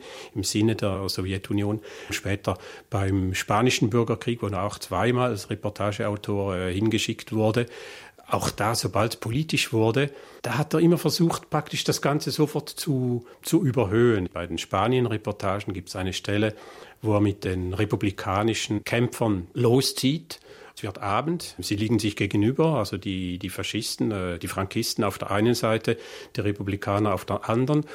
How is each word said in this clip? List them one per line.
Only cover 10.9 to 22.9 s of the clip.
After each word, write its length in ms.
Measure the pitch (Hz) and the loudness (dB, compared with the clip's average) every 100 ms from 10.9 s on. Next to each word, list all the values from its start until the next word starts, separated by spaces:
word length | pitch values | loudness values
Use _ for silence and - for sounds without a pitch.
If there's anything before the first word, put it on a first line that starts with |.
| 175 | 4
versucht, 500 | 156 - 165 - - | 2 2 2 0 -2
praktisch 340 | 151 - - | -4 -2 -4
das 160 | - - | -2 0
Ganze 300 | 143 147 147 | 0 0 -2
sofort 400 | 139 147 151 - | 0 0 0 -6
zu, 560 | - - 131 127 120 - - | -8 -2 0 2 0 -4 -12
zu 240 | - 165 139 | 0 2 4
überhöhen. 640 | 123 98 110 120 107 85 | 2 4 6 6 4 0
Bei 140 | 85 87 | -4 -4
den 140 | 85 | -6
Spanien-Reportagen 1120 | - 95 110 127 117 107 107 101 98 101 110 | 0 2 4 2 2 -2 -4 -4 -2 -2 -4
gibt's 220 | 92 - 98 | -8 -8 -6
eine 180 | 92 | -4
Stelle, 400 | 90 - 104 110 - - - - - | -4 -2 2 2 0 -16 -20 -20 -6
wo 140 | 110 104 | 2 4
er 60 | |
mit 220 | 104 98 | 4 0
den 300 | 95 92 90 | -4 -2 -2
republikanischen 1080 | 98 107 104 104 - - 95 113 107 - 104 | -2 0 0 -2 -2 -2 2 2 0 -2 -4
Kämpfern 640 | - 120 123 - 113 95 87 - | 0 0 0 0 0 0 -2 0
loszieht. 880 | 117 131 131 - 131 160 - - - - - - | 4 4 2 0 0 0 -6 -20 -18 -20 -20 -10
Es 80 | |
wird 160 | 104 - | -10 -6
Abend, 560 | 101 107 147 175 - - | -2 0 0 -4 -6 -10
sie 180 | - 101 | -4 -2
liegen 220 | 107 113 | 2 2
sich 180 | 104 - | 2 -2
gegenüber, 600 | 101 104 110 139 160 139 | 0 2 2 4 2 2
also 220 | 98 | -2